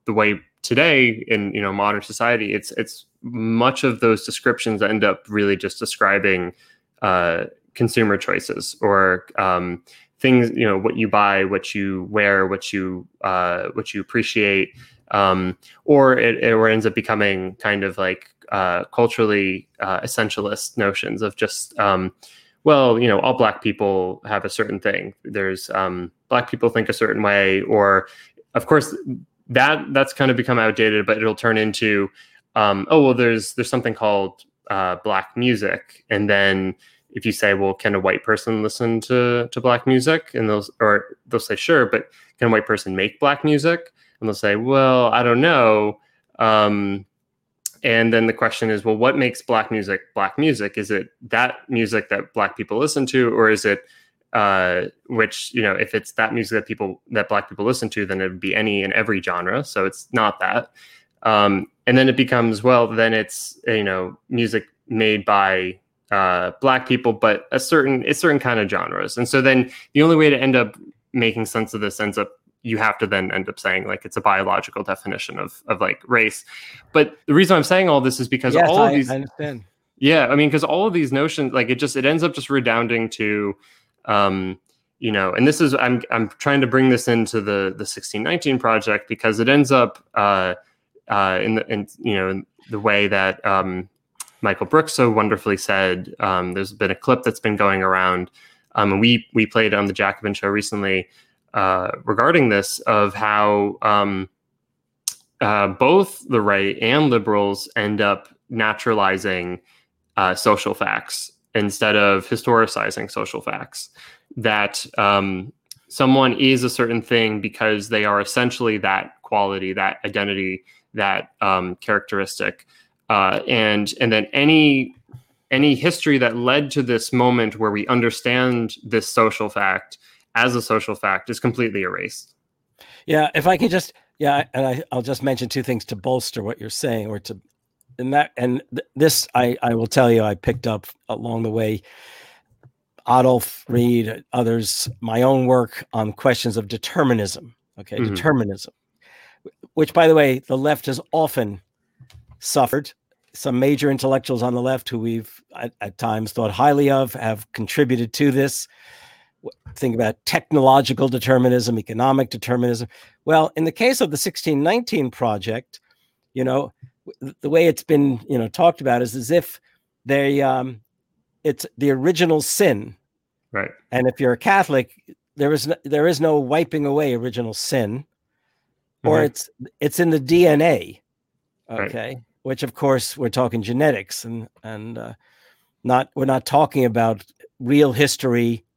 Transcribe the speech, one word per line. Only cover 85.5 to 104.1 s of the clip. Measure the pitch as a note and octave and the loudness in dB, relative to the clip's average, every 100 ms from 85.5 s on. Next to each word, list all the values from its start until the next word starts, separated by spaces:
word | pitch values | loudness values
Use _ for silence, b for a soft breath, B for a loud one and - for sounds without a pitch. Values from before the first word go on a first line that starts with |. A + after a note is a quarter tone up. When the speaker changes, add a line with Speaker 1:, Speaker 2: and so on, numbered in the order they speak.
| D3+ | 2
Speaker 1:
is, | D3+ C3 | 0 2
I'm, | B2 B2 - | 0 -2 -2
I'm | A#2 G#2+ - | -4 -4 -4
trying | C#3+ C#3 | 0 0
to | B2+ | 2
bring | C3 C3 | 2 4
this | B2 - | 2 2
into | A#2 A2 A2+ | 0 0 -2
the, | G2+ G2+ F#2+ G2 | -2 -2 -2 -4
the | G2+ | -10
sixteen | - - G#2 | -12 -10 -6
nineteen | C3 E3+ D3 B2+ | -4 -2 -2 0
project | A#2 A2 G#2+ G#2 - | 2 0 0 -4 -4
because | A2 A#2 G#2+ | -2 -2 2
it | A#2 | 4
ends | D3 C3 | 4 6
up, | C3 A#2 - _ A2 | 4 2 -2 _ 0
uh, | G2+ G2 F#2 F2+ _ _ _ _ - | 2 2 0 -4 _ _ _ _ -4
uh, | G2+ G2 F#2 | 0 0 0
in | G#2+ A2 | 0 -2
the, | - | -2
in, | G#2 G2+ - | -6 -6 -8
you | A#2+ G2 | -4 -2
know, | F#2+ | -2
in | F#2+ - _ - | -4 -10 _ -12
the | G#2+ | -4
way | G#2+ G2+ G2+ | 0 2 2
that, | G2 F#2+ F#2+ G2+ | 0 0 -2 -2
um, | F#2+ F#2+ F#2 F#2+ _ _ _ - _ | -2 -2 -6 -8 _ _ _ -20 _
Michael | G2+ - - | -2 -2 0
Brooks | D#3 D#3 | 0 0
so | - A#2+ | 2 2
wonderfully | G#2+ G#2 G2 G#2+ G2 | 2 2 0 -2 -2
said, | - G2 F#2+ F2+ - - | 0 0 0 -2 -6 -6
um, | G2 F#2 F2+ | -2 -2 -2
there's | F#2 G2 | -6 -8
been | G#2 F#2+ | -4 -4
a | - | -2
clip | - B2 | 0 0
that's | B2 - | 0 -2
been | A2 G#2 | -4 0
going | G2+ F#2+ | 2 2
around, | F#2+ F#2 F#2 F2+ F2+ b b b b A2 | 2 2 2 0 -4 b b b b -2
um, | G2+ | 0
and | G2 | 2
we, | A#2 A#2+ - | 2 2 0
we | A2+ G#2+ | -2 0
played | A2+ G#2+ | 2 2
on | G2+ G2+ | 2 0
the | |
Jacobin | F#2+ G2+ - G#2+ | 0 -2 -2 -6
show | G2 G2+ | -4 -2
recently, | G#2 G2+ G#2 G2 F#2+ - b b b _ | -2 -4 -4 -2 -2 -6 b b b _
uh, | G#2 F#2+ F#2 F#2 - | -2 0 0 -2 -6
regarding | - G#2+ C3+ E3 B2 | -4 0 2 4 4
this, | G2+ G2 - | 2 0 -6
of | - G#2+ G#2 G2+ | -2 0 0 0
how, | G#2+ G#2 G#2 G#2 G2+ - | 0 2 2 2 -2 -2
um, | G#2+ G#2 G2+ | 0 2 0